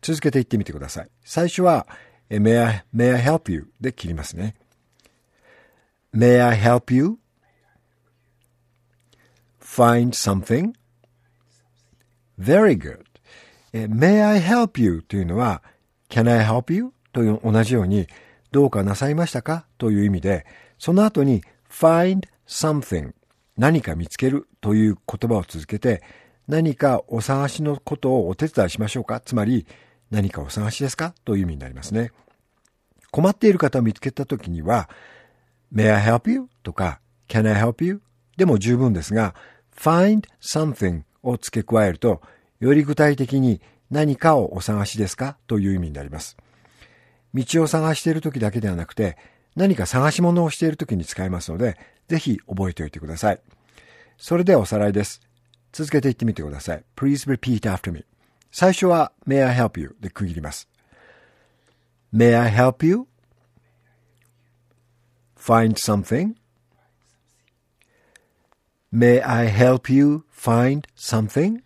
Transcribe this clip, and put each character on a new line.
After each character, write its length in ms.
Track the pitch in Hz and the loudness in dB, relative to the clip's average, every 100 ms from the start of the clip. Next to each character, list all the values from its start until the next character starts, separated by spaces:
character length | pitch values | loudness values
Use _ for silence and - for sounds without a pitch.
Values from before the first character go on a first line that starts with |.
続 180 | - 160 | -6 -2
け 100 | 151 | 0
て 80 | 135 | 0
言 60 | |
っ 20 | 120 | 0
て 140 | 113 | -2
み 40 | |
て 80 | 98 | -4
く 80 | 73 | -10
だ 80 | 69 | -12
さ 140 | - | -14
い。 80 | - _ | -16 _
最 260 | - - 170 | -8 -4 -2
初 140 | - | 2
は、 240 | 180 147 - - - _ _ | 2 2 -2 -16 -20 _ _
え、 80 | 107 | 0
May 260 | 104 117 | 2 4
I, 220 | 117 104 - | 2 -2 -6
May 220 | 110 123 127 | 0 0 2
I 80 | |
help 280 | 127 160 - | 0 -2 -2
you? 200 | 82 69 _ | -8 -8 _
で 100 | 143 | -10
切 180 | - 87 | -8 -10
り 40 | |
ま 100 | 80 | -8
す 140 | 73 82 | -10 -8
ね。 160 | 104 104 _ _ _ _ _ _ _ _ _ _ _ _ _ _ _ | -10 -10 _ _ _ _ _ _ _ _ _ _ _ _ _ _ _
May 320 | 110 120 123 123 | 2 6 6 4
I 100 | 113 | 4
help 380 | 113 123 - | 4 2 2
you 240 | 127 160 226 _ _ _ _ _ _ _ _ _ _ _ _ _ _ _ _ _ _ _ _ _ _ _ _ | 0 0 -4 _ _ _ _ _ _ _ _ _ _ _ _ _ _ _ _ _ _ _ _ _ _ _ _
find 520 | - - 120 120 120 | -12 2 4 4 0
something? 600 | 120 - 98 - 120 196 - _ _ _ _ _ _ _ _ _ _ _ _ _ _ _ - | -2 -2 -2 0 -2 -2 -6 _ _ _ _ _ _ _ _ _ _ _ _ _ _ _ -8
Very 400 | 98 175 214 110 | 2 4 6 2
good. 220 | 73 60 _ _ _ - _ _ _ | -4 -16 _ _ _ -20 _ _ _
え、 120 | 110 110 | -8 -4
May 380 | 110 160 208 | 2 4 6
I 160 | 208 208 | 4 2
help 400 | 170 240 233 - | 2 2 0 2
you? 220 | 110 82 | 0 0
と 140 | - 101 | -4 -4
い 80 | |
う 20 | 87 | -2
の 120 | 92 | -2
は、 260 | 120 80 _ _ _ _ _ | -2 -4 _ _ _ _ _
Can 220 | - 113 | 0 4
I 140 | 117 110 | 4 2
help 260 | 113 123 | 0 -2
you? 220 | 175 254 _ _ | -4 -4 _ _
と 120 | 127 | -2
い 60 | 113 | 0
う 80 | 107 | 0
同 200 | 113 110 | 2 2
じ 100 | 113 | 2
よ 80 | 123 | 0
う 60 | 92 | 2
に、 200 | 101 85 - - _ _ | 0 -2 -10 -20 _ _
ど 140 | 139 139 | 2 2
う 40 | |
か 140 | 107 | 2
な 100 | 98 | -2
さ 160 | 101 135 | -2 -2
い 60 | 151 | -2
ま 100 | 170 | -2
し 60 | |
た 100 | 131 | -4
か？ 240 | - 165 - _ | -6 -8 -8 _
と 100 | 117 | 0
い 120 | 104 | 2
う 20 | 104 | 2
意 40 | |
味 120 | 95 | 0
で、 240 | 92 90 - - _ _ | -2 -4 -6 -20 _ _
そ 160 | - | 0
の 100 | 180 | 2
後 200 | 214 185 | 2 2
に 200 | 139 113 - _ _ | 2 0 -2 _ _
find 600 | - 160 165 180 190 - _ _ | 2 4 4 2 0 -6 _ _
something、 680 | - 156 151 - 90 67 - _ _ _ - | -4 -2 -2 -4 -6 -8 -16 _ _ _ 0
何 240 | 131 160 | 2 2
か 140 | - 80 | -2 -8
見 100 | 85 | -8
つ 120 | - | -4
け 120 | 131 | -2
る 180 | 143 - _ | -2 -8 _
と 140 | 104 107 | 0 2
い 160 | 107 | 2
う 60 | 95 - | 0 -8
言 220 | 107 117 | -8 -2
葉 60 | 110 | -2
を 60 | 87 | -4
続 180 | 82 78 | -12 -10
け 140 | 104 | -4
て、 240 | 127 101 - - _ _ - | -2 -2 -6 -20 _ _ -6
何 280 | 151 160 131 | -2 -2 0
か 260 | 143 123 - | 0 0 -2
お 140 | 117 | -6
探 260 | 110 135 139 | -2 -2 -2
し 140 | - | -4
の 140 | 151 143 | -6 -6
こ 140 | - 120 | -8 -4
と 140 | 131 | 0
を 160 | 131 90 | 0 0
お 80 | 92 | -4
手 120 | 156 | -4
伝 180 | - 92 | 0 -2
い 20 | |
し 100 | - | -2
ま 80 | 110 | -6
し 80 | 131 | -6
ょ 40 | |
う 20 | |
か？ 160 | 110 117 | -8 -10
つ 140 | - | -4
ま 120 | 120 104 | -2 0
り、 200 | 123 - - _ _ _ | -2 -4 -20 _ _ _
何 180 | 107 98 | -4 -2
か 140 | - | -4
お 80 | 69 | -10
探 180 | 107 107 | -6 -6
し 140 | - | -4
で 60 | 139 | -8
す 60 | - | -6
か？ 200 | 160 - - | -10 -10 -4
と 100 | 101 | -2
い 40 | |
う 20 | |
意 40 | 90 | -2
味 80 | 73 | -6
に 40 | |
な 80 | 65 | -12
り 60 | |
ま 80 | 65 | -16
す 100 | - | -6
ね。 180 | 107 117 _ _ _ _ _ _ _ _ _ _ | -4 -4 _ _ _ _ _ _ _ _ _ _
困 160 | - 180 | 0 0
っ 80 | 202 | 4
て 140 | 220 | 4
い 40 | |
る 40 | 180 | 4
方 220 | 147 135 | 2 2
を 20 | |
見 100 | 113 | 0
つ 80 | 104 | -2
け 120 | 139 | -8
た 160 | - 135 | -8 -6
時 240 | 123 - | -6 -6
に 100 | 85 | -6
は、 260 | 78 117 87 - - - _ _ _ _ _ | -2 -2 -2 -16 -20 -20 _ _ _ _ _
May 180 | 107 107 | 0 4
I 100 | 107 | 4
help 280 | 104 120 - | 4 2 2
you? 180 | 262 254 _ | -2 -4 _
と 100 | - | -12
か、 280 | 87 92 73 _ _ _ | -4 -6 -6 _ _ _
Can 240 | 110 107 | 0 2
I 100 | 101 | 2
help 220 | 117 117 | 0 -2
you? 180 | 170 202 _ _ _ - | -4 -4 _ _ _ 0
で 80 | 185 | 2
も 140 | 113 | 2
十 180 | 107 123 | 2 2
分 160 | 131 | 2
で 80 | 92 | 0
す 140 | 76 107 | -2 -2
が、 180 | 107 - - _ _ - | -2 -6 -20 _ _ -4
find 500 | 156 165 196 214 - _ | 0 4 4 2 -2 _
something 600 | - 156 156 127 95 82 - _ | -8 -4 -4 -2 -4 -4 -10 _
を 140 | 127 120 | -6 -6
付 260 | - 117 | -6 -8
け 40 | 104 | 0
加 180 | 113 101 | 2 2
え 60 | |
る 60 | 80 | 0
と、 240 | 120 - _ _ _ _ | -2 -2 _ _ _ _
よ 140 | 120 | 2
り 100 | 143 | 2
具 100 | 143 147 | 2 2
体 200 | 147 139 | 2 2
的 260 | 131 135 | -2 0
に 200 | 131 98 _ _ _ | 2 0 _ _ _
何 260 | 143 151 135 | -2 -2 2
か 200 | 165 147 | 2 2
を 180 | - | 0
お 80 | 92 | -4
探 240 | - 104 101 | -4 -4 -4
し 120 | 110 | -4
で 80 | 98 | -6
す 100 | - | -4
か？ 200 | 131 139 _ | -10 -10 _
と 120 | 107 | -2
い 120 | 98 | 0
う 20 | |
意 60 | 95 | -2
味 80 | 82 | -4
に 60 | |
な 100 | 71 | -8
り 80 | 71 | -12
ま 80 | 76 | -14
す。 180 | - - _ _ _ _ - _ _ _ _ | -16 -20 _ _ _ _ -20 _ _ _ _
道 100 | 131 123 165 | -8 -2 0
を 40 | 156 | 2
探 280 | 160 160 156 | 0 0 0
し 80 | |
て 80 | 165 | -2
い 20 | |
る 80 | 160 | -2
時 180 | 156 135 | -4 -4
だ 120 | 107 | -4
け 100 | 113 | -2
で 80 | 104 | -4
は 60 | 87 | -4
な 100 | 85 | -8
く 80 | |
て、 240 | - 101 - - _ _ - | -4 -4 -4 -20 _ _ -2
何 200 | 196 165 | 0 0
か 120 | 90 | 0
探 240 | 131 143 | 0 0
し 100 | 151 | 2
物 220 | 175 175 | 2 2
を 80 | 165 | 0
し 80 | - | -2
て 80 | 165 | -4
い 20 | |
る 80 | 151 | -2
時 180 | 151 98 | -6 -6
に 80 | |
使 220 | 80 - 95 | -6 -8 -6
い 60 | |
ま 100 | 90 | -6
す 100 | - | -8
の 60 | 82 | -4
で、 200 | 120 90 - _ _ | -4 -4 -18 _ _
ぜ 120 | 165 | -4
ひ 180 | - 101 - | -2 -4 -4
覚 220 | 95 95 | -6 -6
え 40 | |
て 100 | 85 | -6
お 20 | 76 | -10
い 60 | |
て 80 | 80 | -10
く 80 | 78 | -12
だ 100 | 82 | -4
さ 160 | 107 | -2
い。 80 | 95 _ _ _ _ _ _ _ _ | -2 _ _ _ _ _ _ _ _
そ 180 | - 170 | -4 -2
れ 60 | |
で 100 | 180 | 4
は 80 | 165 | 2
お 40 | 98 | 2
さ 120 | 107 | 0
ら 100 | 104 | 0
い 60 | |
で 100 | 101 | 0
す。 160 | 101 - _ _ _ _ _ | -4 -8 _ _ _ _ _
続 160 | - 151 | -12 -2
け 100 | 147 | 0
て 100 | 135 | 0
言 20 | |
っ 20 | 120 | -2
て 100 | 117 | -2
み 100 | - | -4
て 80 | |
く 80 | 76 | -8
だ 100 | 71 | -10
さ 140 | 80 80 | -8 -10
い。 80 | _ - | _ -6
Please 320 | 139 139 139 | -2 -2 -2
repeat 340 | 127 - 113 | -4 -2 -2
after 300 | 107 95 - | -2 -4 -6
me. 140 | 80 - _ _ _ _ | -10 -14 _ _ _ _
最 200 | - 180 | 0 2
初 140 | 180 185 | 2 2
は 260 | 170 151 _ - | 2 0 _ -2
May 180 | 139 131 | 2 2
I 80 | |
help 240 | 123 117 - | 2 0 -2
you 200 | 69 - | -12 -12
で 100 | 95 | -16
区 180 | - 98 | -8 -8
切 80 | 82 | -8
り 60 | |
ま 80 | 73 | -10
す。 160 | - - _ _ _ _ _ _ _ _ _ _ _ _ _ _ | -14 -20 _ _ _ _ _ _ _ _ _ _ _ _ _ _
May 260 | 110 117 117 | 4 6 6
I 100 | 120 | 4
help 360 | 107 127 127 160 | 4 2 2 0
you 200 | 202 254 _ _ _ _ _ _ _ _ _ _ _ _ _ _ _ _ _ _ _ _ _ _ _ | 0 -4 _ _ _ _ _ _ _ _ _ _ _ _ _ _ _ _ _ _ _ _ _ _ _
find 360 | - 113 110 | 2 4 4
something? 640 | 104 - 104 95 120 196 226 _ _ _ _ _ _ _ _ _ _ _ _ _ _ _ _ _ _ _ _ _ _ _ _ _ | 0 -2 -2 -2 -2 -4 -6 _ _ _ _ _ _ _ _ _ _ _ _ _ _ _ _ _ _ _ _ _ _ _ _ _
May 280 | 117 120 123 123 | 2 6 6 2
I 220 | 117 117 | 0 0
help 420 | 104 123 127 - | 4 4 4 2
you 320 | 131 143 151 _ | 2 4 0 _
find 520 | _ - 117 127 143 - _ | _ 0 2 2 -2 -8 _
something? 640 | - 113 107 143 180 226 | -4 -2 -2 0 -2 -2